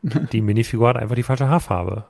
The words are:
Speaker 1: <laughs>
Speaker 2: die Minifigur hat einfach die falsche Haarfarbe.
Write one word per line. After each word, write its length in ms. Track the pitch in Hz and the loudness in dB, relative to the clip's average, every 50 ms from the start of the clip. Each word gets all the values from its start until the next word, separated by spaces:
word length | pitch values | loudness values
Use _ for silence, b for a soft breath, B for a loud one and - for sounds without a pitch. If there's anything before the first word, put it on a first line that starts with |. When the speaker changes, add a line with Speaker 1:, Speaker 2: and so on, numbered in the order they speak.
| - | -8
Speaker 1:
<laughs> 0 | |
Speaker 2:
die 380 | 120 113 - 147 - - 110 | -2 -2 -2 -2 0 -2 0
Minifigur 480 | 107 104 104 113 113 - - 110 117 120 | 0 2 2 2 0 0 0 2 4 4
hat 80 | - | 4
einfach 180 | 117 110 107 123 | 2 0 -2 -2
die 60 | 120 120 | -2 0
falsche 260 | - 131 123 139 135 | -2 0 0 2 2
Haarfarbe. 560 | 160 175 - - 98 90 90 - 98 104 - | 2 2 2 0 -2 -2 -2 -4 -4 -6 -10